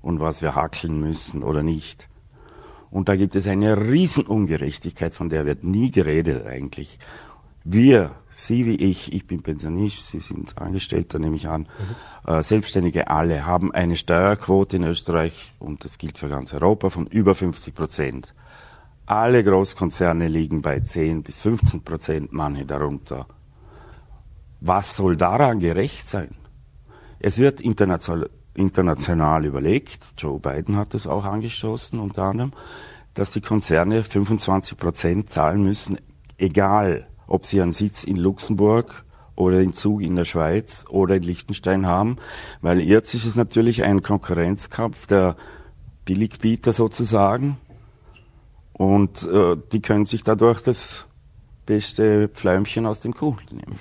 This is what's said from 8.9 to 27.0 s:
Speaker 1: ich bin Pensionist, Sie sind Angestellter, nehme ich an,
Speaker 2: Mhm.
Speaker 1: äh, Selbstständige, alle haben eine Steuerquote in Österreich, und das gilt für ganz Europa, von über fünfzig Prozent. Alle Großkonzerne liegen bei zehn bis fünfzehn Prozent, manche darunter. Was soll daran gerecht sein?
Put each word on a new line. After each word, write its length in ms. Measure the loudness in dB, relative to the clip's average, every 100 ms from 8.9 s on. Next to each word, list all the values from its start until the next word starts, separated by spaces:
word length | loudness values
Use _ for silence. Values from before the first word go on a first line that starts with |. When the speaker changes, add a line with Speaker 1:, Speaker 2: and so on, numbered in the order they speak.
| 0 -6
Speaker 1:
ich 140 | -10 -6
bin 160 | -8
Pensionist, 640 | -6 -8 -6 -2 -2 -4 -12
Sie 120 | -12
sind 380 | -12 -12 -12 -10
Angestellter, 600 | -6 -6 -4 -4 -4 -4
nehme 160 | -4 -4
ich 120 | -4
an, 200 | -6 -8 -10 -10 -12 -16 -14 -2
Speaker 2:
Mhm. 80 |
Speaker 1:
äh, 80 | 0
Selbstständige, 680 | 2 0 0 0 0 0 0
alle 360 | 0 0 -2 0
haben 260 | 0 0
eine 220 | 0 0 -2
Steuerquote 840 | 0 2 4 0 2 2 2 0
in 80 | -2
Österreich, 680 | -4 -2 0 0 -6 -20 _
und 240 | -12 -12
das 140 | -14 -12
gilt 200 | -12 -10
für 120 | -8
ganz 240 | -8 -8
Europa, 360 | 0 2 2 -2
von 160 | -4 -2
über 300 | 2 4 4
fünfzig 400 | 0 -4 -12 -8
Prozent. 580 | -8 -4 -4 -6 -16 _ -20 -20 -20 -20 -20 _ -2
Alle 380 | 0 4 4
Großkonzerne 840 | 6 4 2 -2 -4 0 0 2 0
liegen 340 | 0 0 -2
bei 180 | -2 -2
zehn 420 | -4 -2 -2 -2
bis 160 | -6 -4
fünfzehn 440 | -2 2 2 0
Prozent, 480 | -8 -8 -4 -4 -4
manche 340 | -6 -6 -6 -8
darunter. 640 | -4 -4 -6 -10 -12 -12 -20 -20 _ -20 -20 -20 -20 -20 -20 -20 -20 -20 -6
Was 340 | 0 0 0 0
soll 220 | 2 4
daran 420 | 2 4 2 4
gerecht 480 | 0 0 -2 -6 -8
sein? 280 | -8 -8 -16 -20 -20 -20 -20 -20 -20